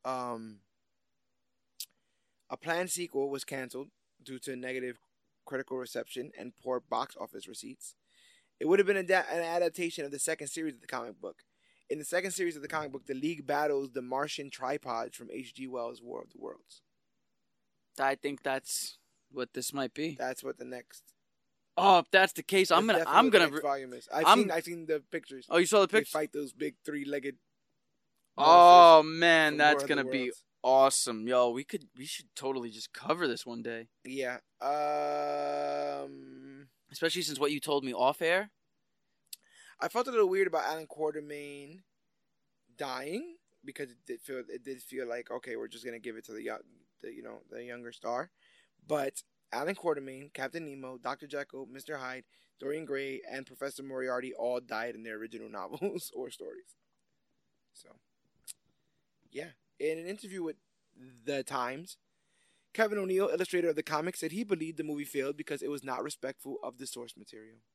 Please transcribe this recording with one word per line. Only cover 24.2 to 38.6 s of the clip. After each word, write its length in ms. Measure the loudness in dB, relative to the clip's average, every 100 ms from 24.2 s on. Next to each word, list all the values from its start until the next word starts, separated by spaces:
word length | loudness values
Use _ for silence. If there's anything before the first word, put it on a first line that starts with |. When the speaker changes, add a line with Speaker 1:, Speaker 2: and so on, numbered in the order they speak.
Speaker 2:
I'm 140 | 8 8
Speaker 1:
seen, 120 | 6
I've 120 | 0
seen 220 | -4 -10 -4
the 160 | -4 _
pictures. 340 | -10 -10 -18 2
Speaker 2:
Oh, 80 | 4
you 80 | 6
saw 140 | 6
the 60 | 6
Speaker 1:
They 120 | 4
Speaker 2:
pictures? 120 | 2
Speaker 1:
fight 220 | -4 -2
those 180 | -6 -8
big 240 | -8 -8 -8
three-legged 540 | -8 -6 -4 -6 -6 -12 _ _ _ _ _ _ _ _ _ 2
Speaker 2:
Oh, 640 | 10 12 12 12 12 12
Speaker 1:
monsters 160 | 10 4
Speaker 2:
man, 320 | 6 6 4
Speaker 1:
from 40 | 6
Speaker 2:
that's 160 | 6
Speaker 1:
War 60 | 6
of 40 | 2
the 80 |
Speaker 2:
gonna 140 | 0 0
be 140 | -2
Speaker 1:
Worlds. 200 | -4 -8 _ _
Speaker 2:
awesome. 640 | 4 8 8 6 -2 -4 0
Yo, 220 | 4 4
we 120 | 0
could, 240 | -6 -10 -10
we 100 | -16
should 300 | -12 -12 -14
totally 360 | -8 -6 -4 -8
just 200 | -12 -14
cover 340 | -10 -4 0 0
this 180 | -2
one 160 | -8 -10
day. 260 | -8 -10 -12 _
Speaker 1:
Yeah. 360 | -10 -6 -6 -6 _ _
Um, 2000 | -4 -2 -2 -2 -2 -2 -4 -4 -4 -4 -4 -4 -6 -6 -10 -16 -20 -20 -20 -20 -20 _ _
Speaker 2:
Especially 300 | -4 -2 -2
since 180 | -4 -2
what 120 | -2
you 80 | -2
told 240 | 0 -2
me 100 | 0
off 280 | 2 2 2
air. 280 | 0 0 -2 _